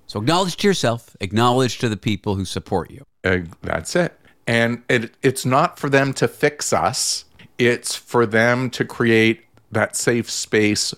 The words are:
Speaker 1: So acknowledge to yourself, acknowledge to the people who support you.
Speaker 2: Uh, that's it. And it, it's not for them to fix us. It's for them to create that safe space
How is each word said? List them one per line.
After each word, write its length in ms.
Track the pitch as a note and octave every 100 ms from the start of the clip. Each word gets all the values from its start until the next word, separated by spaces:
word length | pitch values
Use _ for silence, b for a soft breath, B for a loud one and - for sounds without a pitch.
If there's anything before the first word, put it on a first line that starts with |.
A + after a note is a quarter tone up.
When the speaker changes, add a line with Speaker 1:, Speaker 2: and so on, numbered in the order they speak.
| -
Speaker 1:
So 140 | G#2
acknowledge 360 | A2+ E3+ F#3+ -
to 80 | G3+
yourself, 480 | F#3 A#2+ A#2 - -
acknowledge 580 | G2+ G#2+ B2 B2+ B2+ -
to 100 | A#2+
the 80 | G#2
people 380 | A#2+ G2+ G#2 G2
who 80 |
support 460 | F#2 - - F#2 -
you. 120 | - - _
Speaker 2:
Uh, 140 | F#2 F#2 E2+ -
that's 340 | - D#2+ - F3
it. 220 | F3 - _ b -
And 360 | A#2 A#2 A#2+ -
it, 260 | B2+ A2+ _
it's 220 | C3+ - B2+
not 320 | C3 E3+ -
for 100 | D3
them 240 | C#3 C#3
to 140 | C3 B2
fix 440 | - D3 D3 -
us. 520 | F#2+ E2+ C3+ - - - - b -
It's 360 | A#2+ A#2+ -
for 300 | - - B2 A2+
them 440 | A2 A#2+ B2 B2+
to 140 | -
create 600 | - - A#2 A2+ A2 A2 _ _ _
that 240 | A2 G#2+ -
safe 340 | - A#2+ G#2+
space 640 | - - A2 G#2+ G#2 -